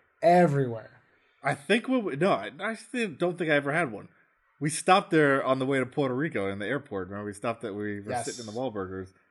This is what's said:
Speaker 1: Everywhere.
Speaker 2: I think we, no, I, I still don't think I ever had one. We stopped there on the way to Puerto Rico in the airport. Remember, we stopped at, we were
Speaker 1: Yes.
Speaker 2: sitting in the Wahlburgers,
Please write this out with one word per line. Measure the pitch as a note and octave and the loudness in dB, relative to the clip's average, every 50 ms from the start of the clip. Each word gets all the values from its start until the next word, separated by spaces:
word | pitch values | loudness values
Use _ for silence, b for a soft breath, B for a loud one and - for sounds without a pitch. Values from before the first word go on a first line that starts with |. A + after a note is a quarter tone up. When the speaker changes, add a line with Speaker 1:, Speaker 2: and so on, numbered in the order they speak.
| _ _ _ - | _ _ _ 2
Speaker 1:
Everywhere. | - E3+ F3 F3+ F3 D#3+ C#3+ C#3 C3+ A#2+ A#2 A2 A2 - - - _ _ _ _ _ _ _ _ - | 4 6 8 8 8 6 4 2 0 0 -2 -8 -12 -16 -20 -20 _ _ _ _ _ _ _ _ -4
Speaker 2:
I | C#3+ C#3 | -4 -4
think | - - - G3+ A#3 - | -4 0 0 0 2 2
we, | C4 C4 B3 G#3 F3+ - | 0 0 0 0 -2 -2
no, | C#3+ F3 G3 | 0 2 2
I, | D3 A2 G2+ G#2 B2 D#3 | 2 2 -2 -8 -8 -6
I | G3 A3 A3+ | -6 -6 -6
still | - - - - B3 A3+ G3 | -8 -12 -10 -4 -4 -4 -4
don't | C#3 - F3 F3+ E3+ | -2 -2 -2 -2 0
think | F3 F3+ D#3+ | -2 0 2
I | D3+ | 2
ever | C#3+ C#3 C#3+ | 2 2 0
had | C#3+ E3+ E3+ B2+ | -2 -2 -2 -2
one. | G#2 F#2 - - _ _ _ _ _ _ _ _ _ - | -4 -10 -14 -18 _ _ _ _ _ _ _ _ _ -4
We | C#3+ D3+ | -4 -4
stopped | D3 - - F#3 F#3 G3+ F#3+ - | -4 -2 4 4 4 4 4 4
there | E3+ D#3 D3 C#3 C3+ C3+ - | 4 4 6 6 4 2 2
on | C3 C3 C3+ | 2 0 0
the | C3 | 0
way | C3+ C#3+ C3+ | 0 0 0
to | B2+ | -2
Puerto | B2+ - D3+ C#3+ B2+ B2 | -2 -2 -2 -2 0 0
Rico | C3 D#3 D#3+ B2+ G#2+ G2 G2 | -2 -2 -2 -2 -2 -2 -2
in | G2 G2+ | -4 -4
the | G#2 | -4
airport. | G2+ C3+ C#3+ C#3 - G#2 F#2+ F#2 F2+ | -4 -4 -6 -6 -6 -8 -8 -8 -8
Remember, | G2+ G#2 G#2 | -8 -8 -8
we | G#2 G2 | -10 -10
stopped | - - A#2+ A2+ - - | -6 -4 -4 -4 -4 -6
at, | G#2+ F#2+ | -8 -6
we | G#2 G#2 G#2 G2+ G2+ | -6 -6 -6 -6 -8
were | G2+ G#2+ | -8 -6
Speaker 1:
Yes. | - A#2+ A2+ | -6 -6 -6
Speaker 2:
sitting | C3+ A2+ B2 A#2 | -6 -8 -10 -12
in | G#2+ G#2 | -10 -6
the | A#2+ | -4
Wahlburgers, | C3+ B2+ G#2+ G#2 F#2+ F#2 F#2+ F#2+ F#2 F#2+ _ _ _ _ | -4 -4 -4 -6 -6 -6 -6 -10 -10 -12 _ _ _ _